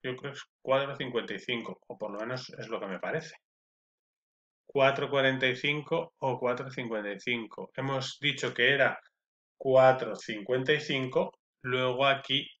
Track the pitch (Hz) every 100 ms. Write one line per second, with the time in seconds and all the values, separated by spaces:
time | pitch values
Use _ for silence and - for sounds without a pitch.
0 | 131 127 143 135 - _ - 135 139 131
1 | 131 120 101 98 - 120 101 95 _ -
2 | 107 101 113 127 - - 107 107 98 90
3 | 92 151 160 - _ _ _ _ _ _
4 | _ _ _ _ _ _ - 139 135 135
5 | 135 139 135 131 131 127 143 147 143 165
6 | - _ 135 120 123 123 135 135 117 110
7 | 101 98 123 120 107 - 95 - 135 135
8 | 131 - 147 139 123 120 123 139 127 -
9 | _ _ _ _ _ _ - 131 127 127
10 | 113 104 - 107 98 127 131 151 139 139
11 | 127 160 185 _ _ _ 127 127 127 123
12 | 139 135 - 135 127 -